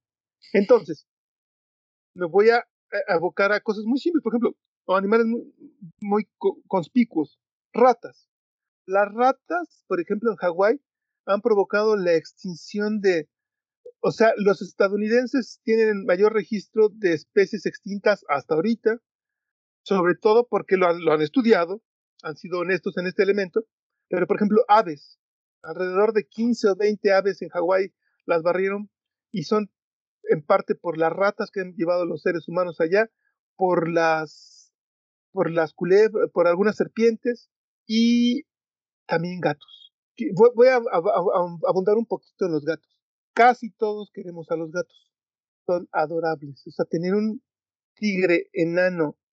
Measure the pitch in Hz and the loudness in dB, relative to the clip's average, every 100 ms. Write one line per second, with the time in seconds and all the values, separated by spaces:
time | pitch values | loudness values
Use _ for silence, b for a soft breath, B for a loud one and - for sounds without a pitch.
0 | _ _ _ _ - 208 202 233 156 151 | _ _ _ _ -4 0 4 2 2 -14
1 | _ _ _ _ _ _ _ _ _ _ | _ _ _ _ _ _ _ _ _ _
2 | _ - 175 180 220 233 - _ _ 202 | _ -8 -2 2 4 4 0 _ _ -8
3 | - 180 170 - 202 208 - 202 220 262 | -2 -2 -2 -2 0 0 -4 -6 -2 -2
4 | 339 320 226 233 214 - _ _ - 190 | 0 -2 -2 -2 -2 -4 _ _ -2 -2
5 | 196 226 226 233 - _ - _ 165 - | 2 2 2 -2 -8 _ -20 _ -20 -12
6 | 202 208 - - 196 - - 190 160 247 | -4 -4 -4 -6 -4 -4 -4 -6 -2 0
7 | 233 160 143 _ _ _ _ 202 254 240 | 0 -2 -6 _ _ _ _ 2 4 4
8 | - - _ _ _ _ _ _ - 196 | -4 -20 _ _ _ _ _ _ -4 0
9 | 202 214 254 262 - 339 320 _ - 185 | 0 0 0 0 -4 -8 -8 _ -8 -6
10 | 170 202 226 190 180 165 202 285 _ _ | -4 -4 -4 -2 -2 0 0 0 _ _
11 | _ _ - 208 240 208 185 208 220 208 | _ _ -2 0 2 2 2 0 0 0
12 | 175 165 - _ 190 160 - 208 208 214 | 2 0 -2 _ -14 -12 -10 -6 -4 -2
13 | 196 170 151 _ _ _ _ _ - - | 0 0 -2 _ _ _ _ _ -20 -6
14 | 185 - 226 214 202 196 185 - 196 202 | -2 2 2 2 0 0 -4 -2 0 0
15 | 214 233 254 277 - - - 220 220 202 | 0 0 0 -2 -4 -8 -2 2 2 0
16 | 190 180 214 214 185 208 - 220 214 220 | -2 2 2 0 -4 -8 -4 2 2 2
17 | 196 160 - - 190 214 180 - 196 196 | -2 -2 -2 0 0 0 -8 -8 -10 -4
18 | 220 202 - 143 - 156 208 233 214 233 | 0 0 -2 -4 -2 -2 -2 0 -2 -4
19 | _ _ _ _ _ _ _ _ - 196 | _ _ _ _ _ _ _ _ -2 0
20 | 175 170 220 220 233 202 151 185 180 170 | 2 2 2 2 2 -2 -2 0 2 0
21 | 160 156 151 269 226 196 170 208 _ _ | 0 0 0 0 4 4 2 -6 _ _
22 | _ _ 156 151 175 180 175 185 202 185 | _ _ -14 -14 -8 -6 -2 -2 -4 -6
23 | 180 - 196 202 185 226 - _ _ _ | -6 -2 0 0 -2 -4 -6 _ _ _
24 | - 180 175 202 208 214 - 208 175 143 | -6 -4 -2 0 0 0 4 2 2 -4
25 | _ _ _ _ _ _ 160 165 185 185 | _ _ _ _ _ _ -12 -8 -4 0
26 | 220 214 - - 233 226 214 190 208 208 | 2 0 -4 -4 -2 0 0 2 0 0
27 | 202 196 196 190 165 175 170 190 196 _ | 2 2 2 -4 -6 -4 0 0 -2 _
28 | _ _ - 170 170 175 190 202 208 _ | _ _ -2 -2 0 0 -2 -4 -10 _
29 | _ _ _ 196 147 214 208 _ _ _ | _ _ _ -8 -2 -2 -4 _ _ _
30 | _ _ 302 160 - 196 - 208 175 156 | _ _ -2 -2 0 0 0 -6 -6 -2
31 | 165 170 196 - 202 202 185 165 165 180 | -2 0 -2 -2 -8 -8 -8 -6 -2 -2
32 | 170 160 185 170 - 175 180 160 165 196 | -2 -4 -4 -6 -6 -6 -4 -2 0 0
33 | 226 _ _ _ _ - 185 180 170 165 | -2 _ _ _ _ -4 0 0 0 0
34 | 165 160 156 - - _ _ _ _ _ | 0 0 -4 -14 -20 _ _ _ _ _
35 | _ _ _ 190 175 165 160 - 175 190 | _ _ _ -4 -2 -2 -4 -2 2 4
36 | 220 208 - 196 170 175 208 - 170 - | 4 2 -2 2 2 2 0 0 -4 0
37 | 233 226 240 240 _ _ _ _ - 220 | 0 0 -4 -6 _ _ _ _ -4 2
38 | 233 240 240 247 - _ _ _ _ _ | 4 4 2 -2 -8 _ _ _ _ _
39 | - 170 175 180 156 147 _ - - _ | -4 -4 -4 -4 -4 -4 _ -20 -20 _
40 | _ - - 175 240 233 254 247 233 - | _ -10 -4 4 4 6 4 4 0 -2
41 | 180 202 185 190 175 170 185 180 190 214 | 0 0 0 0 -2 -4 -2 0 2 0
42 | 226 - _ - 185 151 147 156 _ _ | 0 -6 _ -6 -4 -4 -4 -8 _ _
43 | _ _ _ - 240 240 220 - 214 208 | _ _ _ 4 4 4 -4 -6 -4 -4
44 | 208 - 175 170 160 165 165 165 170 _ | -10 -14 -14 -12 -6 -6 -6 -6 -8 _
45 | _ _ _ _ _ _ - 175 180 170 | _ _ _ _ _ _ -4 -4 -2 -4
46 | 151 165 165 156 143 139 - - 165 170 | -4 -2 -4 -4 -8 -18 -12 -8 -4 -4
47 | 180 208 220 214 _ _ _ _ _ - | -2 0 -2 -6 _ _ _ _ _ -8
48 | 214 185 180 170 - - 165 175 185 175 | -4 0 2 2 0 -2 -2 0 0 0
49 | 151 - _ | -4 -4 _